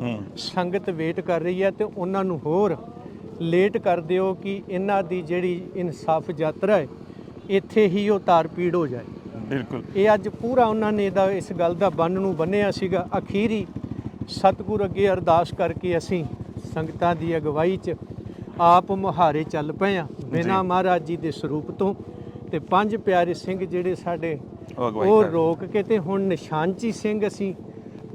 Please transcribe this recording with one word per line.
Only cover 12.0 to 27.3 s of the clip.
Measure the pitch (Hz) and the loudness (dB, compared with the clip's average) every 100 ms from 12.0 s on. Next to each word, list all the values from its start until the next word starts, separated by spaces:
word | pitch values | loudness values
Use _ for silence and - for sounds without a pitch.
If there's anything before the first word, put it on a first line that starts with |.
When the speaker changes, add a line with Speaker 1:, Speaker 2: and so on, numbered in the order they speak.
| 165 | 2
Speaker 2:
ਨੂੰ | 190 190 160 | 2 0 0
ਬੰਨਿਆ | 160 208 202 | 2 2 2
ਸੀਗਾ। | 202 190 180 175 196 | 0 0 0 0 -2
ਅਖੀਰੀ | 202 196 220 220 180 - - - - - - | -2 0 0 0 -4 -8 -8 -8 -8 -8 -10
ਸਤਿਗੁਰ | - 196 190 196 208 | 2 4 4 0 -2
ਅੱਗੇ | 196 170 196 | -2 2 2
ਅਰਦਾਸ | 185 170 165 170 | 2 4 4 2
ਕਰਕੇ | - 170 160 180 170 | 0 -2 -2 -2 -2
ਅਸੀਂ | 160 185 147 - - - - | 0 -2 -4 -8 -12 -12 -8
ਸੰਗਤਾਂ | 160 160 156 175 170 | -6 -6 0 0 0
ਦੀ | 165 165 | 0 -2
ਅਗਵਾਈ | 151 147 170 190 | 0 0 0 0
'ਚ | - 156 - - - - - - | -4 -6 -8 -12 -12 -12 -10 4
ਆਪ | 170 175 180 | 8 8 6
ਮੁਹਾਰੇ | 196 196 151 170 147 | 0 0 4 4 4
ਚੱਲ | 156 160 147 | -2 -2 -4
ਪਏ | 147 190 190 | 0 0 0
ਹਾਂ, | |
Speaker 1:
ਜੀ। | 147 - 131 | -2 -8 -4
Speaker 2:
ਬਿਨਾਂ | 160 170 190 | -2 2 2
ਮਹਾਰਾਜ | 185 180 185 180 | 2 2 4 2
ਜੀ | 151 165 | 0 -4
ਦੇ | 160 | -4
ਸਰੂਪ | - 147 151 147 | -4 -4 -4 -4
ਤੋਂ। | - 196 196 - - - - - | -2 -2 -2 -8 -14 -14 -14 -6
ਤੇ | 160 | -6
ਪੰਜ | - 185 208 214 | 0 2 2 0
ਪਿਆਰੇ | - 180 175 | 2 4 4
ਸਿੰਘ | 175 - 190 | 0 -4 -4
ਜਿਹੜੇ | 180 180 180 | -2 -2 -2
ਸਾਡੇ, | 175 180 170 165 147 - - - - | -2 -4 -4 -4 -4 -8 -16 -12 -4
Speaker 1:
ਉਹ | 120 | -2
ਅਗਵਾਈ | 107 185 | 2 6
Speaker 2:
ਉਹ | 220 | 8
Speaker 1:
ਕਰ | 190 | 6
Speaker 2:
ਰੋਕ | 165 160 165 | 4 2 0
ਕੇ | 185 208 | -2 -2
ਤੇ | 202 220 | 2 0
ਹੁਣ | 160 196 | 0 0
ਨਿਸ਼ਾਨਚੀ | 196 170 - 156 165 185 233 | 0 -2 -2 0 0 0 -2
ਸਿੰਘ | - 208 214 | -2 -2 0
ਅਸੀਂ | 202 | -2